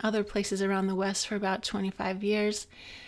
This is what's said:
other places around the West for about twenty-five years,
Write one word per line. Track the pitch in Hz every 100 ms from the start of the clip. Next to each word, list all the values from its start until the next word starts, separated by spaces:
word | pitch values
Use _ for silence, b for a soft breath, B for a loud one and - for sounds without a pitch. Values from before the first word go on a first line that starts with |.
other | 220 214
places | 208 208 202 196
around | 196 190 190
the | 190
West | 196 196 -
for | 208
about | 190 208
twenty-five | - 208 196 - 196 190
years, | 208 214 208 208 - B B B